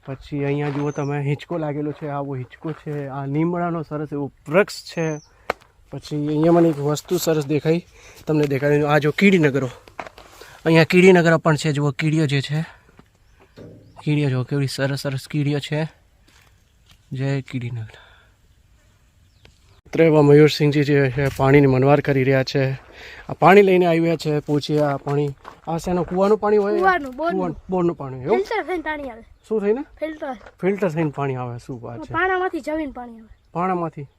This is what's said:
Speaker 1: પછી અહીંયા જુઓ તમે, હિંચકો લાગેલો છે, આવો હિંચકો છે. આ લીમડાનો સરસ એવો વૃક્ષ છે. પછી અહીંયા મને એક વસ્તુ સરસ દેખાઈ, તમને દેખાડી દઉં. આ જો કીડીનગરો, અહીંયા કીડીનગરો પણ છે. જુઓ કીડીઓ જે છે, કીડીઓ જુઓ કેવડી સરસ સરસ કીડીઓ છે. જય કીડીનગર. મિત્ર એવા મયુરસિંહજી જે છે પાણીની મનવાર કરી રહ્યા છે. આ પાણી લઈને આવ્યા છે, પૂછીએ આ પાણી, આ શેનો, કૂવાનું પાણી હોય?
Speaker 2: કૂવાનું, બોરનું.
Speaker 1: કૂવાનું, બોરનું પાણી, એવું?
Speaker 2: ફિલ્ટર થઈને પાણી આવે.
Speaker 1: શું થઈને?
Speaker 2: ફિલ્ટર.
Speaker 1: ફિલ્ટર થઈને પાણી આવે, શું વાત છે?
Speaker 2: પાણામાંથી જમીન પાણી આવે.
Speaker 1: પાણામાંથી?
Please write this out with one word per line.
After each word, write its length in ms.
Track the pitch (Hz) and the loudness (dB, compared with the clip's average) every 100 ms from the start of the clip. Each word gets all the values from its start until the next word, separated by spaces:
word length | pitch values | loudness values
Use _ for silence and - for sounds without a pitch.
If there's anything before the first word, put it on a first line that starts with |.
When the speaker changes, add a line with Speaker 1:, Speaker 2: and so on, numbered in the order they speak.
| - | -14
Speaker 1:
પછી 380 | 135 - 143 | -16 -10 -6
અહીંયા 260 | 139 143 147 | -2 -2 -2
જુઓ 200 | 143 147 | -4 -4
તમે, 320 | 147 143 147 | -4 -6 -4
હિંચકો 360 | 143 147 - 170 | -4 -4 -6 -6
લાગેલો 340 | 151 147 147 | -6 -6 -8
છે, 160 | 143 151 | -8 -10
આવો 260 | 143 139 | -8 -8
હિંચકો 380 | 135 123 - 165 | -10 -12 -12 -12
છે. 360 | 147 160 147 139 | -10 -10 -10 -8
આ 180 | 139 139 | -10 -6
લીમડાનો 560 | 147 165 175 175 165 | -2 -2 -2 -4 -4
સરસ 260 | 147 151 147 | -8 -8 -8
એવો 180 | 147 139 _ - | -8 -8 _ 0
વૃક્ષ 360 | 170 208 - | 0 0 -6
છે. 360 | - 175 160 151 _ _ - - _ _ _ | -12 -6 -6 -6 _ _ -10 -10 _ _ _
પછી 360 | 143 - 151 147 | -16 -8 -6 -4
અહીંયા 240 | 151 165 | 0 4
મને 160 | 170 170 | 4 4
એક 100 | 147 | 0
વસ્તુ 400 | 143 147 - 180 | -4 -4 -4 -4
સરસ 280 | - 156 139 | 0 -2 0
દેખાઈ, 400 | 151 156 170 - - - - - | -2 0 -2 -4 -20 -20 -14 -2
તમને 200 | 151 147 | 0 0
દેખાડી 320 | 135 147 147 | 0 0 2
દઉં. 120 | 147 | 2
આ 80 | 151 | 2
જો 140 | 147 | 2
કીડીનગરો, 580 | - 196 190 151 131 127 - - - - - - - - - | 4 4 6 4 2 0 -10 -20 -18 -18 -20 -20 -20 -20 -6
અહીંયા 200 | 160 165 | 4 4
કીડીનગરો 540 | 160 180 185 180 165 160 | 6 6 8 8 6 4
પણ 180 | 170 147 | 2 0
છે. 160 | 160 | 0
જુઓ 200 | 143 143 | 0 -2
કીડીઓ 340 | - 156 156 147 | -2 -2 0 0
જે 160 | 139 | -2
છે, 220 | 135 151 160 - _ _ _ _ _ _ _ - - - - - | -2 -6 -8 -14 _ _ _ _ _ _ _ -20 -20 -20 -20 -10
કીડીઓ 260 | 156 147 143 | -4 0 0
જુઓ 140 | 127 | -2
કેવડી 220 | 120 143 135 | -2 -4 -4
સરસ 340 | - 135 139 | -4 -4 -4
સરસ 280 | 143 135 - | -6 -8 -6
કીડીઓ 300 | 151 143 147 | -4 -2 -2
છે. 300 | - 151 160 _ _ _ _ _ _ _ _ _ _ _ _ | -4 -4 -6 _ _ _ _ _ _ _ _ _ _ _ _
જય 300 | 135 135 139 | -6 -4 -4
કીડીનગર. 560 | 131 131 120 117 107 - _ _ _ _ _ _ _ _ _ _ _ _ _ _ - _ _ _ _ | -6 -8 -8 -10 -12 -18 _ _ _ _ _ _ _ _ _ _ _ _ _ _ -20 _ _ _ _
મિત્ર 160 | - | 2
એવા 200 | 165 151 | 4 6
મયુરસિંહજી 640 | 147 147 151 - 147 147 | 8 8 8 4 0 2
જે 280 | 143 143 135 123 | 2 2 2 0
છે 120 | 139 - | -4 0
પાણીની 300 | 135 143 139 | 4 6 6
મનવાર 340 | 127 135 147 | 4 4 2
કરી 240 | 143 135 | 2 0
રહ્યા 180 | 131 135 | 2 0
છે. 360 | 131 143 131 135 - - - - - | 0 -2 -2 -4 -12 -20 -20 -18 -14
આ 40 | |
પાણી 300 | - 156 196 | 2 6 8
લઈને 240 | 196 180 175 | 6 4 4
આવ્યા 300 | 165 165 160 | 2 0 -2
છે, 240 | 156 147 | -2 -4
પૂછીએ 420 | - 147 - 151 | -2 -4 -2 0
આ 140 | 147 139 | 0 -2
પાણી, 380 | 143 143 143 139 - - - | -4 -2 -2 -6 -20 -16 -8
આ 100 | 165 | -6
શેનો, 260 | 185 180 | -4 -4
કૂવાનું 340 | 160 180 196 214 | -2 0 2 2
પાણી 180 | 208 214 | 2 2
હોય? 180 | 202 | 2
Speaker 2:
કૂવાનું, 420 | 339 370 359 277 254 | 0 0 0 -6 -6
બોરનું. 200 | 330 339 | -4 -4
Speaker 1:
કૂવાનું, 200 | 175 - - | -6 -8 -6
બોરનું 260 | 185 170 147 | -2 -2 -4
પાણી, 260 | 139 131 | -12 -10
એવું? 140 | 131 - | -2 -2
Speaker 2:
ફિલ્ટર 280 | 403 427 | -2 -6
થઈને 180 | 294 359 | -6 -8
પાણી 280 | 311 302 277 | -8 -10 -12
આવે. 160 | 226 226 _ _ | -16 -20 _ _
Speaker 1:
શું 120 | 220 | -2
થઈને? 220 | 202 240 311 - | 0 -2 -6 -10
Speaker 2:
ફિલ્ટર. 340 | 311 311 294 240 - _ | -10 -10 -12 -12 -16 _
Speaker 1:
ફિલ્ટર 300 | 180 196 196 | -4 -2 -2
થઈને 200 | 156 156 | -2 -4
પાણી 240 | 143 139 | -2 -6
આવે, 240 | 127 123 120 | -6 -8 -10
શું 240 | - 127 | -14 -14
વાત 180 | 120 120 | -12 -14
છે? 120 | 302 | -8
Speaker 2:
પાણામાંથી 480 | 330 370 370 370 330 | -4 -2 -2 -4 -6
જમીન 320 | 262 311 294 | -6 -6 -8
પાણી 200 | 240 240 | -12 -18
આવે. 160 | 226 220 - _ | -20 -20 -20 _
Speaker 1:
પાણામાંથી? 560 | 165 185 180 165 156 139 | -6 -4 -2 -6 -10 -18